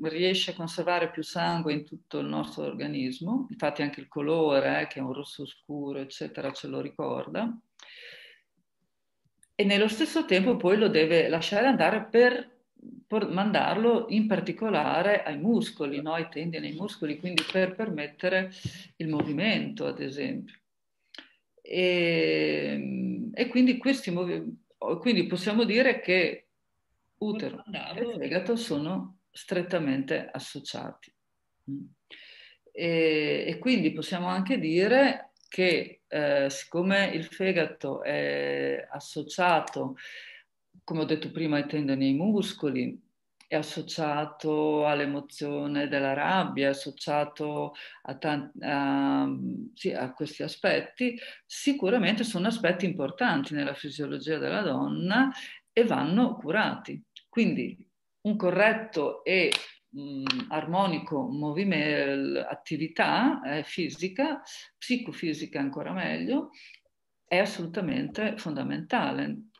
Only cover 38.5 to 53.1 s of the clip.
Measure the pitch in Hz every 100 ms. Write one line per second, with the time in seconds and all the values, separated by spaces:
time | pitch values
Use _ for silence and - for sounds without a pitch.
38.5 | 139 139 139 - 147 - 156 147 - 180
39.5 | 160 - 135 135 - - - - - _
40.5 | _ _ - - 160 156 156 165 - 160
41.5 | 147 143 156 139 135 135 139 202 208 -
42.5 | - 147 127 123 - _ _ _ _ _
43.5 | 151 147 170 - - 151 147 151 - 156
44.5 | 151 151 151 147 143 143 143 143 - 147
45.5 | 147 147 143 143 143 139 139 151 190 151
46.5 | 131 139 139 143 - - 147 147 - 151
47.5 | 147 143 - - - - 139 160 147 -
48.5 | - - 143 139 139 139 139 139 131 127
49.5 | 127 - - 190 - - - 151 - 156
50.5 | - 196 147 - - 247 233 - - _
51.5 | - 285 277 185 240 180 220 233 175 208
52.5 | 233 165 - 185 156 135